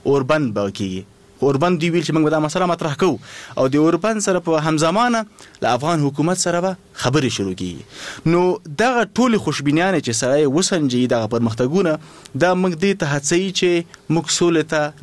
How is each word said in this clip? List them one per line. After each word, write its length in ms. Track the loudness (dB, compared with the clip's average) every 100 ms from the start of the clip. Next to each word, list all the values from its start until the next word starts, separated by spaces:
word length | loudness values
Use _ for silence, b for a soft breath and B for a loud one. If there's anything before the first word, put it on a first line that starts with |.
| 0
اوربند 400 | 0 2 0 0
به 180 | -2 -4
کېږي. 320 | -4 -6 -6 -12 -20 -20 -2 0
اوربند 340 | 2 2 2
دوی 100 | 0
ویل 140 | 0
چې 100 | 0 0
موږ 80 |
به 60 | 2
دا 60 | 0
مسله 260 | 0 -2 -2
مطرح 280 | -2 -4 0
کوو 180 | 0 0 B B B B
او 40 | 0
د 140 | 2 2
اوربند 380 | 2 0 -2 -2
سره 140 | -2
په 200 | 0 0 0
همزمانه 560 | 0 0 2 0 0 -4 B B B
له 80 | -2 0
افغان 260 | 0 0
حکومت 340 | 0 0 -2 0
سره 180 | 0 0 -2
به 120 | -4 -12 -4
خبرې 280 | 0 2 0 -2
شروع 180 | -4 -4
کېږي. 240 | -8 -10 -16 B B B 0
نو 80 | 2 2 0 -6 -2
دغه 200 | 0 2
ټولې 340 | 0 2 2 2 0
خوشبینیانې 540 | -4 0 2 2 0 -2
چې 60 | -2
سړی 240 | 2 2 4 2
وسنجوي، 520 | 0 0 0 2 2
دغه 140 | 0 0
پرمختګونه، 680 | 0 0 0 0 2 0 -2 B B B 0
دا 80 | 2 2
موږ 120 | 0 0
دې 100 | -2 0
ته 40 | -2
هڅوي 360 | -2 0 0 0 0
چې 240 | 0 0 -2 B -4 -2
موږ 100 | -2 0
سولې 260 | 2 2 0
ته 220 | -2 -2 -2